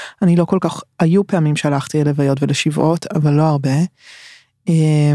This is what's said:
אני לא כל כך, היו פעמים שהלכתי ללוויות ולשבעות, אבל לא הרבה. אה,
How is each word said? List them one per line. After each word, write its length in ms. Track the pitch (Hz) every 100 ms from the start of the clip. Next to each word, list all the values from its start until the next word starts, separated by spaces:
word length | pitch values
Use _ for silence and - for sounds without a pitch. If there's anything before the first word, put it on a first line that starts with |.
| - -
אני 140 | 180 175
לא 100 | 170
כל 120 | 190
כך, 200 | 160 - - -
היו 280 | 165 190 196
פעמים 280 | 180 151 147
שהלכתי 480 | 147 139 - 151
ללוויות 400 | 147 143 139 139
ולשבעות, 600 | 143 139 156 147 151 165 -
אבל 280 | 170 147
לא 100 | 147
הרבה. 320 | 160 143 131 139 185 _ - - - - _ _ -
אה, 40 | 160 156 151 147